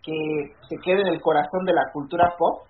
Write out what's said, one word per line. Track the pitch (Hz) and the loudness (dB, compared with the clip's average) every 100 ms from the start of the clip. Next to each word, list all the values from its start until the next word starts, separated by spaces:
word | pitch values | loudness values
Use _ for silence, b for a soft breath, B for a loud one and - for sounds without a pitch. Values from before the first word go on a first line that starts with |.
que | - 156 156 151 143 - - | -6 -6 -4 -4 -6 -14 -12
se | 160 | -8
quede | 185 190 | 0 2
en | 190 | 2
el | 160 | 0
corazón | 170 151 147 185 185 | 2 2 0 -2 2
de | |
la | 170 165 | 2 2
cultura | 147 139 170 175 175 | -4 -6 2 2 2
pop | 170 - - | 0 0 -12